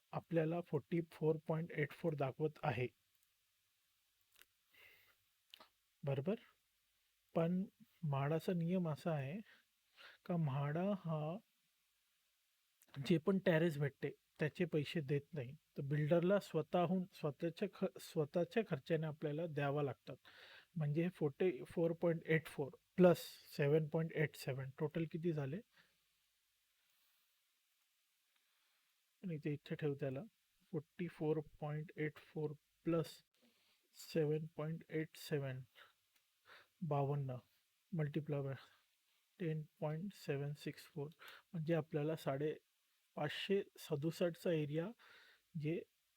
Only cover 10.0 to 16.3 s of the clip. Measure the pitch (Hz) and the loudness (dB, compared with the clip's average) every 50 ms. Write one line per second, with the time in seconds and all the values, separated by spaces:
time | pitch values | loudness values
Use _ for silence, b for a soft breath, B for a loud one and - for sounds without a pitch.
10 | B B B B _ - 180 165 160 139 127 143 139 147 147 170 185 202 208 185 | B B B B _ -2 0 2 2 2 2 0 0 0 0 0 0 0 0 -2
11 | - 165 160 151 151 156 175 220 - _ _ _ _ _ _ _ _ _ _ _ | -2 -2 -2 -2 -2 -4 -4 -6 -10 _ _ _ _ _ _ _ _ _ _ _
12 | _ _ _ _ _ _ _ _ _ _ _ _ _ _ _ _ - _ - 139 | _ _ _ _ _ _ _ _ _ _ _ _ _ _ _ _ -20 _ -12 -10
13 | 139 - 170 156 - 202 190 190 - 196 160 156 170 175 143 143 147 135 - _ | 2 2 2 4 4 2 2 4 4 4 4 6 4 4 2 0 -2 -2 -2 _
14 | - 139 - - _ _ _ - 160 147 - - 175 165 - 151 143 - - 170 | -6 -6 -6 -10 _ _ _ -2 -2 -2 0 0 -2 0 2 0 0 0 -2 -4
15 | 143 131 147 139 - _ - 147 120 123 151 - _ _ _ - 143 135 151 147 | 0 0 0 -2 -2 _ -8 -8 -8 -8 -10 -14 _ _ _ -8 -2 0 0 0
16 | 151 147 175 170 165 180 | 4 4 6 6 6 6